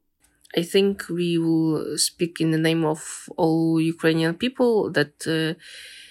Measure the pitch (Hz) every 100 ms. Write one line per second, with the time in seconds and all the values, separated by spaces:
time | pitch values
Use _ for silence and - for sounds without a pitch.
0 | _ _ _ _ _ - 170 196 196 196
1 | - 170 175 170 165 160 160 151 - 156
2 | - - 170 - 160 160 160 165 156 156
3 | - - - - 165 160 165 160 160 160
4 | 160 165 160 170 247 - 247 214 165 156
5 | 147 - - 160 156 170 - - - -
6 | -